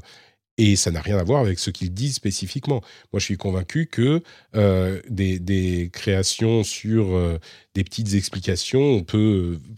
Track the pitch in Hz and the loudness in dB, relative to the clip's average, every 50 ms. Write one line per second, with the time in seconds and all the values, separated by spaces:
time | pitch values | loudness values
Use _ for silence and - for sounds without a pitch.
0 | - - - - - _ _ _ _ _ _ - 110 104 101 - - 90 85 80 | -6 -10 -18 -20 -20 _ _ _ _ _ _ 2 4 4 4 4 2 0 -2 -2
1 | 78 95 104 98 85 90 135 147 127 101 92 - - 101 87 - 92 90 87 101 | -2 -2 0 0 0 2 2 2 2 0 0 -2 -4 -6 -6 -6 -6 -6 -4 -4
2 | 127 143 131 - - 104 95 - 92 92 - 143 - 147 143 113 - - - - | -4 -4 -4 -4 -4 -4 -4 -4 -6 -8 -8 -6 -4 -2 -2 -4 -4 -8 -16 -20
3 | - _ - 101 - - 101 92 - 101 92 92 90 - - 156 165 - - - | -14 _ -6 -4 -4 -4 -4 -4 -4 -4 -2 -4 -4 -4 -4 -4 -4 -2 -2 0
4 | 117 135 156 170 - - - - - _ - 110 104 101 92 92 92 92 95 92 | 2 2 2 0 -2 -6 -14 -20 -20 _ 0 4 4 4 4 4 2 0 -2 -4
5 | - - 117 95 98 95 92 92 87 92 98 95 92 92 90 87 87 87 - - | -8 -6 -2 0 0 0 0 -2 -2 0 0 2 2 2 0 0 -2 -4 -6 -6
6 | - 107 98 95 92 - - - 110 113 117 113 104 - - - - 107 110 110 | -2 0 0 2 2 0 -2 0 0 2 2 2 0 0 -4 -6 -4 0 2 2
7 | 104 95 92 90 87 85 82 80 - - - - _ _ - 101 95 - - - | 2 2 2 2 2 0 0 -2 -6 -10 -20 -20 _ _ -4 -2 -2 -2 -4 -6
8 | 117 101 98 98 98 - - 98 - - 92 - - - - 135 143 147 131 101 | -2 0 0 0 0 -2 -4 -6 -4 -2 -2 -2 -2 0 0 2 4 4 2 2
9 | 85 - - 107 107 110 104 95 87 87 87 78 64 - 113 | 0 0 2 2 4 4 4 2 2 0 -4 -6 -8 -12 -18